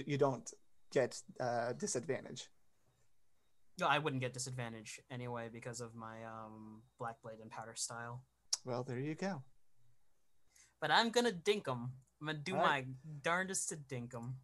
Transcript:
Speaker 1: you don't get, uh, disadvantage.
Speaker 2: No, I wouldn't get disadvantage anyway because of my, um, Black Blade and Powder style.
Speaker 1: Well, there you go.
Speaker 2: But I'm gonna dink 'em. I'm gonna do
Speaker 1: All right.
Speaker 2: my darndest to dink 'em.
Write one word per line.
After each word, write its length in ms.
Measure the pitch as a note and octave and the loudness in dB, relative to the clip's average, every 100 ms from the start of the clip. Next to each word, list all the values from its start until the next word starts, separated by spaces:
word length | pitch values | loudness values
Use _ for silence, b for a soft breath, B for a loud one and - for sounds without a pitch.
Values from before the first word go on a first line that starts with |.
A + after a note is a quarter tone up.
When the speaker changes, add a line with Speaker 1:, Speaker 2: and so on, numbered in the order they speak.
| C#3 | 2
Speaker 1:
you 100 | C#3+ | 6
don't 340 | C#3 A#2+ - - - - - | 6 4 -4 -14 -18 -20 0
get, 260 | D3 A#2+ - - - | 4 4 2 -10 -4
uh, 360 | B2 A#2+ A#2+ | 0 0 0
disadvantage. 760 | C#3 G3 B2 D3+ A#2 - - - - - _ _ _ - - - - _ - - - | -2 -2 -2 0 -2 -4 -10 -12 -16 -20 _ _ _ -20 -20 -20 -20 _ -20 -16 2
Speaker 2:
No, 80 | E3+ | 6
I 120 | D3 | 6
wouldn't 240 | D3+ C3 | 4 2
get 100 | B2+ | -2
disadvantage 680 | B2+ C3 B2+ A#2 A2+ G#2+ - - | -4 -6 -4 -6 -8 -10 -14 -10
anyway 400 | B2 B2 A#2+ A#2 | -8 -6 -6 -6
because 300 | A#2 B2 A#2 | -8 -8 -8
of 120 | A#2 | -10
my, 300 | A#2 A2+ A2+ | -10 -10 -10
um, 560 | A2+ A2+ A2 A2 A2 A2 - - | -10 -10 -12 -12 -14 -16 -18 -10
Black 220 | A#2 A2+ | -8 -8
Blade 200 | A2+ A2 | -12 -14
and 80 | A2 | -12
Powder 240 | A#2+ A2+ | -10 -6
style. 500 | A2+ - A#2 A#2+ B2 - _ - - | -2 -2 -2 -4 -6 -10 _ -2 0
Speaker 1:
Well, 180 | B2+ A#2+ | 2 0
there 160 | B2+ B2 | 0 0
you 160 | D3 | 0
go. 280 | D#3 F#3+ D#3 - - - - - - - _ _ - - b b b | 0 0 -2 -6 -18 -20 -20 -20 -20 -20 _ _ -20 -20 b b b
Speaker 2:
But 100 | D3+ | 4
I'm 200 | E3+ A#3 | 6 6
gonna 220 | A#3 A#3+ | 6 4
dink 360 | F3 G#3 G#3 C#3 | 4 2 2 2
'em. 240 | B2 B2 C3 - - | -2 -2 -8 -14 -8
I'm 80 | D3+ | -4
gonna 100 | D#3 | -4
do 180 | D3 F#3 | -2 2
Speaker 1:
All 60 | |
right. 240 | E3+ C#3 C3 | 4 4 0
Speaker 2:
my 80 | C3 D#3 D3 | -8 -12 -4
darndest 480 | E3 F3 F#3 F#3+ - | 2 2 2 -2 -2
to 80 | D#3+ | -4
dink 380 | C#3 B2 A#2+ | -6 -6 -6
'em. 220 | A#2+ A#2+ C3 | -6 -6 -8